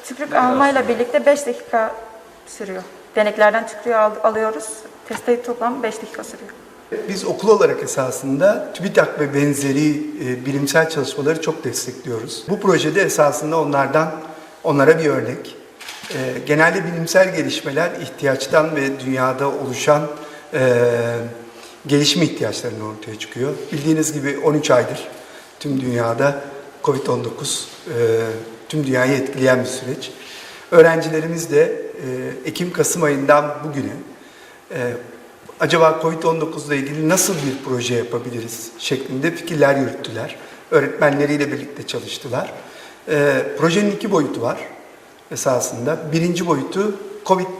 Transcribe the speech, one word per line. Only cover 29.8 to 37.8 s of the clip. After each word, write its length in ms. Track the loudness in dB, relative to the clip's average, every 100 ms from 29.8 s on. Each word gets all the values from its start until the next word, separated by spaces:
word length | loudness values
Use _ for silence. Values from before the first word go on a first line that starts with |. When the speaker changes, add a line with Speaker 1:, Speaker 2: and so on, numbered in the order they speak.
| -8 -8 -10 -14 -18 -18 -18 -18 2
Speaker 3:
Öğrencilerimiz 800 | 8 8 8 0 -2 -2 -4 2
de, 100 | 4
e, 840 | 4 2 -8 -10 -8 -6 -8 -8 -8
Ekim-Kasım 540 | -4 -6 0 0 2
ayından 520 | 2 2 4 4 4 -4
bugüne, 300 | -6 -6 -6 -8 -14 -20 -20 -20 -20 -20 -12
e, 220 | -6 -4 -4 -10 -18 -20 -20 -20 -2
acaba 400 | 2 6 6 6
covid 220 | -2 0
on 180 | 0 0
dokuz 260 | -2 -6 -4
ile 100 | -2
ilgili 320 | -2 -2 2
nasıl 240 | 4 2
bir 320 | 0 -2 -4 -4
proje 300 | -4